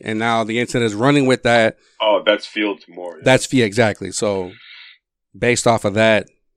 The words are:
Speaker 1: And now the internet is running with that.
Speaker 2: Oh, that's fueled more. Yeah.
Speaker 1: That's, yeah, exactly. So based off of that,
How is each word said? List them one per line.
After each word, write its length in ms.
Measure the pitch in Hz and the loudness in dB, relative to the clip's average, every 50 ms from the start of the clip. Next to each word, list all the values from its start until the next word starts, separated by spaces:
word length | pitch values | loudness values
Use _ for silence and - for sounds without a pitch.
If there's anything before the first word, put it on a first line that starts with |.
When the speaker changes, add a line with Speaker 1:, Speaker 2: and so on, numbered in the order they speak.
Speaker 1:
And 160 | - - 110 107 | -10 -8 -6 -4
now 260 | 113 117 117 113 110 | -2 -2 -2 -2 -2
the 140 | 107 113 120 | -2 -4 -4
internet 260 | 120 - - 127 117 | -4 -2 -2 -2 -2
is 80 | 110 101 | -2 -2
running 320 | 104 123 139 147 143 135 | 0 0 2 2 4 2
with 160 | 127 127 - - | 2 0 0 2
that. 320 | 120 117 117 110 110 - _ _ _ _ - | 2 4 4 2 2 0 _ _ _ _ -2
Speaker 2:
Oh, 220 | 113 107 104 92 - | 0 2 2 2 2
that's 200 | 107 104 104 - | 0 0 0 -2
fueled 380 | - - 107 104 101 98 - - - | -6 -6 -4 -4 -4 -4 -8 -14 -20
more. 280 | 87 87 90 87 85 | -18 -16 -16 -16 -12
Yeah. 60 | - 123 | -2 2
Speaker 1:
That's, 280 | 131 131 131 - - | 2 2 2 2 0
yeah, 120 | 139 131 113 | 0 0 0
exactly. 480 | 101 98 117 117 107 98 - 98 92 | 0 0 0 0 0 -2 -4 -10 -12
So 400 | 95 - 120 104 98 95 92 90 92 - - - - - - - - _ _ _ _ _ _ _ - | -8 -4 -4 -2 -2 -4 -6 -8 -12 -18 -20 -20 -20 -20 -20 -20 -20 _ _ _ _ _ _ _ -10
based 300 | 98 - 123 120 - - | -4 -2 0 0 0 2
off 180 | 123 113 107 - | 0 0 0 -2
of 100 | 107 95 | -2 0
that, 340 | 107 110 113 110 101 - - _ _ _ _ _ | 2 2 2 2 2 -2 -6 _ _ _ _ _